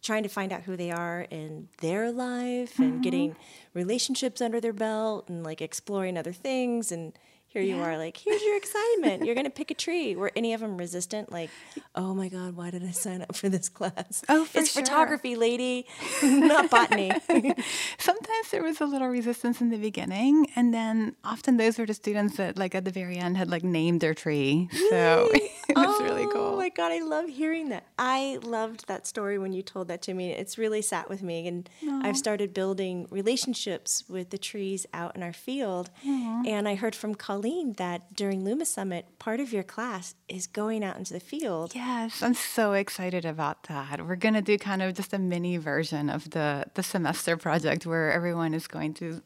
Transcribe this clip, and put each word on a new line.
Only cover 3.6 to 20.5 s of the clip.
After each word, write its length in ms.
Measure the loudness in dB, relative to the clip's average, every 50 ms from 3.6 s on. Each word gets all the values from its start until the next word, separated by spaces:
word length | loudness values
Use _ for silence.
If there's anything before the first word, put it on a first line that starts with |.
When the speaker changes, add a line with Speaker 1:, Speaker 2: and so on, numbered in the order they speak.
| -20 _ _
Speaker 1:
relationships 680 | -4 -2 0 0 -2 0 -2 -2 0 -2 -2 -2 -2
under 180 | -2 0 0 0
their 120 | -2 -2 -2
belt 560 | 0 -2 -2 0 0 0 -2 -2 -4 -6 -8
and, 140 | -8 -8 -6
like, 180 | -8 -6 -6
exploring 560 | -8 -8 -8 -10 -8 -4 -2 -2 0 0 -2 -2
other 140 | -4 -6 -8
things. 580 | -6 -4 -2 0 0 2 2 0 0 -2 -2
And 260 | -4 -6 -8 -10 -12 -16 _ _ _ _ _ _
here 140 | _ 0 0
you 140 | 0 0 0
Speaker 2:
Yeah. 60 | 0
Speaker 1:
are, 140 | -2 -2 -2
like, 180 | -4 -6 -8 -6
"Here's 240 | -2 0 0 2 2
your 140 | 2 2 0
assignment. 680 | -2 -2 -2 0 2 4 2 4 4 2 2 2 0
You're 80 | 0 0
gonna 140 | 0 0 -2
pick 220 | -4 -6 -8 -8
a 20 | -6
tree." 420 | -6 -4 -2 -2 -2 -2 -2 -2
Were 160 | -2 -2 -2 -2
any 180 | 0 -2 0 -2
of 80 | -2
them 160 | -4 -6 -6 -6
resistant? 540 | -6 -6 -6 -6 -6 -4 -6 -8 -8 -8
Like, 180 | -8 -8 -8 -8 -10 -16 -20 -16 -16 -16 -16 -10 _
"Oh 180 | -4 -4 -2 -2
my 160 | -2 -2 -4
God, 260 | -4 -6 -8 -8 -8
why 140 | -8 -8 -6
did 140 | -6 -6 -6
I 80 | -4
sign 320 | -4 -4 -4 -4 -4 -6 -6
up 120 | -8 -8
for 140 | -2 0 0
this 180 | 0 0 -2 -4
class? 540 | _ -4 -4 -4 -4 -6 -8 -6 -6 -8 2 4
Speaker 2:
Oh, 160 | 4 4 4
for 140 | 2 2 2
Speaker 1:
It's 120 | 2 2
Speaker 2:
sure. 120 | 2 2 0
Speaker 1:
photography, 520 | 4 6 6 6 6 4 -2 -2 -2 0
lady, 500 | 2 4 4 4 2 0 0 0 -2 -4 -8 -12 -10 -8
<laughs> 180 | -6 -2 4 6
not 460 | 8 8 10 10 10 10 8 6 8
botany." 420 | 8 6 6 6 4 2 4 2 2 0 2 4
Speaker 2:
<laughs> 280 | 4 4 6 4 2 0 -2 -4 -4 -4 -4 -4 -6 -2
Sometimes 540 | 0 2 2 0 0 -2 -2 -2 0 -2
there 100 | -2 -2 0
was 160 | -2 0 0
a 40 | -2
little 220 | 0 0 0 0 0
resistance 540 | 0 0 0 0 -2 0 0 0 0 2
in 80 | 2 2
the 80 | 2 2
beginning, 680 | -2 -2 -2 -2 -4 -4 0 2 6 8 8 8 8 6